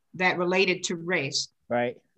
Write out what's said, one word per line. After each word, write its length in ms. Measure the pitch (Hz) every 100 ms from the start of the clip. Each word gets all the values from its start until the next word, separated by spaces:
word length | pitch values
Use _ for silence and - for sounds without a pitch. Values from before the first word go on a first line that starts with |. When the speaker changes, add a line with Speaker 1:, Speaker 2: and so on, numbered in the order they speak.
| _ 160
Speaker 1:
that 200 | 185 170
related 460 | 180 185 190 170
to 120 | - 170
race. 520 | 170 175 139 139 - _ -
Speaker 2:
Right. 260 | 120 123 - _